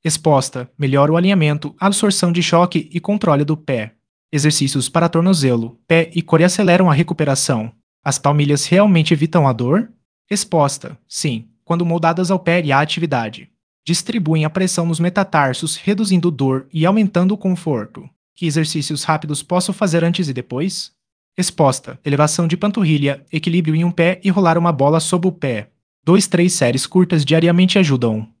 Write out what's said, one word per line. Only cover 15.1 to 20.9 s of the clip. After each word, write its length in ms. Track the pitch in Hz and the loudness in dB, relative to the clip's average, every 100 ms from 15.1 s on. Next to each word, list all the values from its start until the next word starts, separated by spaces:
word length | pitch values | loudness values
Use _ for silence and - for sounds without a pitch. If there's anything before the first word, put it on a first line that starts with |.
| 180 190 156 135 131 160 - | 0 0 0 0 -2 -6 -6
reduzindo 540 | - 202 208 185 175 | -4 -2 0 2 0
dor 380 | 139 135 131 135 | 0 -2 -2 -4
e 140 | 156 165 | -2 0
aumentando 480 | 208 202 175 185 | 2 2 2 0
o 40 | 208 | 0
conforto. 720 | 196 180 160 123 107 - - _ _ _ | -4 -4 -4 -4 -6 -16 -20 _ _ _
Que 100 | 165 | -2
exercícios 580 | 151 156 160 135 147 | -2 -2 -4 -6 -6
rápidos 400 | - 156 156 147 | -2 -4 -4 -8
posso 300 | - 180 180 | -4 -4 -2
fazer 300 | 185 202 165 | -2 0 0
antes 260 | 170 170 156 | 0 -2 -4
e 40 | |
depois? 580 | 127 - 127 185 - - | -6 -8 -6 -6 -6 -14